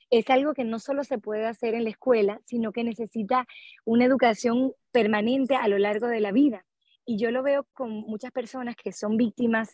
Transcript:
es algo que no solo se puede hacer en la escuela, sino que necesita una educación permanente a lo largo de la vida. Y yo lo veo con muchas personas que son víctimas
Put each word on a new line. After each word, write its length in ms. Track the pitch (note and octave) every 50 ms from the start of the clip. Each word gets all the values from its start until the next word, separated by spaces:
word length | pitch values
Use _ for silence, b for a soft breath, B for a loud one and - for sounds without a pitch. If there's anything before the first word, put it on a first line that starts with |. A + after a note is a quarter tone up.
| b b
es 180 | B3 A3+ - -
algo 240 | C4 C4 C#4 D4+ D4+
que 100 | - B3
no 140 | A3 A3+ A3
solo 240 | - - C#4+ C#4 C#4
se 140 | - C4+ G#3+
puede 280 | - G#3+ G#3+ G#3+ A3
hacer 280 | A3+ A3+ - - A3+ A3
en 100 | A#3 A#3
la 60 | A3
escuela, 500 | G#3 _ - C4 B3 A3 G3+ G3 G#3 - _
sino 280 | - A#3+ A#3 A3+ G#3+
que 120 | - A#3+ A3+
necesita 640 | A#3 G#3+ - A3+ G3 _ A3+ G#3 G3 B3+ B3+ B3 b b b b b b b b
una 200 | - A3+ A#3+ B3
educación 680 | B3+ C4+ B3+ B3+ A#3 G#3+ - - A#3 A#3 B3 C4 C4+ - _ _ _
permanente 640 | - A#3+ G#3+ G#3+ A3 G#3 G#3 A#3 B3+ C4+ C4+ A#3 C4+
a 100 | B3+ A#3+ G#3+
lo 100 | G3+ G3
largo 280 | G3+ G#3 G#3 G#3+ A#3+
de 140 | A#3+ A#3 A3
la 120 | G#3+ G3+
vida. 320 | F#3+ B3+ D4 C#4+ G#3+ F#3 _ _ _ _ _ _ _ _ _
Y 140 | - A#3 G3
yo 120 | A#3 A3+
lo 120 | A#3 B3+
veo 240 | C4 C#4+ C#4 C#4 C#4 _
con 180 | _ - C4 A3+
muchas 400 | G#3+ G#3+ G#3+ G#3+ G#3+ G#3 - B3+
personas 460 | _ C4 A#3+ B3 - C4 B3 A#3+ A#3
que 160 | - _ G3+
son 240 | F#3 - - G#3 A3
víctimas 540 | A3+ A#3+ G#3+ - - B3 A3+ A3+ A3 A3+ -